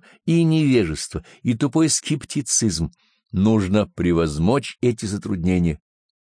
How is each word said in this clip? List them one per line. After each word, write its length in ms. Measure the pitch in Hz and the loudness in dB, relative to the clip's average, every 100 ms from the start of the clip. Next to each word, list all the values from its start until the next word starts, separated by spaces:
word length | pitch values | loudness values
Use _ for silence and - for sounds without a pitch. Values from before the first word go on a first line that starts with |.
| - _ | -12 _
и 200 | - 165 | 0 2
невежество, 840 | 165 160 147 123 85 73 - 92 - - | 4 2 2 2 2 -4 -8 -10 -12 -6
и 120 | 120 | -4
тупой 360 | 117 143 160 160 | 0 0 2 0
скептицизм. 1040 | - - 147 - 151 127 - 110 80 80 - _ _ _ | 0 -4 -6 -6 -8 -4 -2 0 -2 -4 -8 _ _ _
Нужно 540 | 92 104 110 92 104 98 | 0 2 2 2 0 0
превозмочь 920 | - 87 82 80 73 87 139 - - | -2 0 2 0 0 0 0 -4 -4
эти 260 | 123 117 104 | -4 -2 -6
затруднения 760 | 101 107 95 85 92 85 73 _ _ _ _ | -6 -6 -4 0 2 0 -2 _ _ _ _